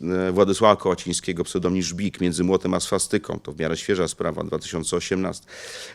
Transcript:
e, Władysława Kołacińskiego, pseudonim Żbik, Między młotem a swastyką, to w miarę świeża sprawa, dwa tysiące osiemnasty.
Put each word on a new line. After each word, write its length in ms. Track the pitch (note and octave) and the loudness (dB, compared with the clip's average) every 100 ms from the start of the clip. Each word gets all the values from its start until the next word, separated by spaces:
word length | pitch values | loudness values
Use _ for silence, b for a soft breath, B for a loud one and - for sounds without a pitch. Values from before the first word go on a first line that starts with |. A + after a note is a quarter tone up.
| E2 F#2 F#2 | -2 0 2
e, 40 | |
Władysława 440 | F2+ G2 F#2+ A2 G2 | 4 4 6 4 4
Kołacińskiego, 680 | F#2 F2+ F2 F2 - F2 | 2 0 -2 -4 -2 -4
pseudonim 380 | E2+ F#2 F2 F#2 | -2 0 2 2
Żbik, 380 | F2 F2 G2+ - | 0 -2 -4 0
Między 240 | F2+ E2 | 0 2
młotem 300 | F2+ F#2+ F#2 | 4 4 2
a 60 | F#2 | 0
swastyką, 580 | - G2 - G#2+ - E2+ | 0 -2 0 -2 -2 -6
to 140 | - | -8
w 60 | D2+ | -4
miarę 180 | D#2+ E2 | -2 -2
świeża 320 | - F#2+ E2 | 0 0 0
sprawa, 360 | - E2+ D#2+ | -2 -4 -4
dwa 140 | D#2+ - | -4 -6
tysiące 380 | - E2+ D#2 F2 | -4 -4 -2 -2
osiemnasty. 500 | - F#2 F#2 F2 - B B B B | 0 -2 -2 -6 -12 B B B B